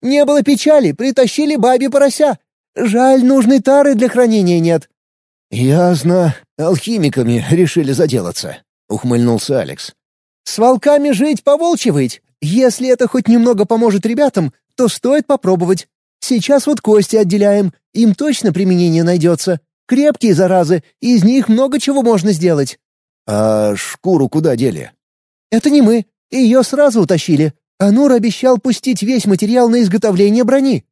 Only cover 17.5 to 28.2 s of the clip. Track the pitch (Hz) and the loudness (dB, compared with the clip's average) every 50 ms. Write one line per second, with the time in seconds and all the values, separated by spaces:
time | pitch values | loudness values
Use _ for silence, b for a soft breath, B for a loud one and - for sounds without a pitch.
17.5 | 202 208 202 185 - _ _ _ _ 202 233 220 196 - 277 302 277 - - 214 | 2 0 0 -2 -4 _ _ _ _ 0 0 0 0 0 -2 -4 -4 -2 -2 -4
18.5 | 156 175 196 190 185 175 175 175 160 165 170 170 180 180 156 170 170 156 - - | -2 -2 -2 0 0 0 0 0 0 0 0 0 0 0 2 0 0 0 -2 -4
19.5 | 180 160 _ _ _ _ _ _ 247 262 285 302 294 - - 226 185 151 190 180 | -4 -4 _ _ _ _ _ _ -2 0 2 0 0 0 0 0 2 2 2 2
20.5 | 190 185 175 147 180 170 - _ _ _ - 240 247 233 170 214 247 269 226 - | 2 2 2 2 0 -2 -4 _ _ _ -2 0 2 4 4 4 2 2 0 0
21.5 | 220 226 262 269 254 294 - - 277 277 247 240 226 196 160 208 202 156 170 180 | 0 0 0 -2 -2 -4 -2 -2 -2 0 0 2 0 0 0 -2 -2 0 0 0
22.5 | 165 147 143 123 - _ _ _ _ _ _ _ _ _ _ - 107 104 107 110 | 0 0 -2 -4 -6 _ _ _ _ _ _ _ _ _ _ -6 -4 -2 0 0
23.5 | 110 107 107 104 101 98 - - - - _ 180 185 156 139 - - 156 156 165 | 0 0 0 -2 -2 -4 -8 -12 -14 -8 _ 0 0 0 0 0 -2 -2 0 0
24.5 | 131 117 135 131 95 76 62 - _ _ _ _ _ _ _ _ _ _ _ _ | -2 0 -2 -4 -4 -6 -12 -16 _ _ _ _ _ _ _ _ _ _ _ _
25.5 | - 226 - 302 277 294 254 214 226 240 202 _ _ _ _ _ - 262 262 220 | -4 -2 0 2 2 4 4 4 2 0 -2 _ _ _ _ _ -4 0 0 2
26.5 | 233 262 247 - - 269 294 285 220 226 190 151 185 160 - - 165 139 151 156 | 2 2 2 0 0 0 0 2 2 0 0 0 0 -2 0 0 0 0 0 -2
27.5 | - _ _ _ _ _ 196 202 202 240 285 285 262 240 | -4 _ _ _ _ _ 0 2 2 2 2 2 2 2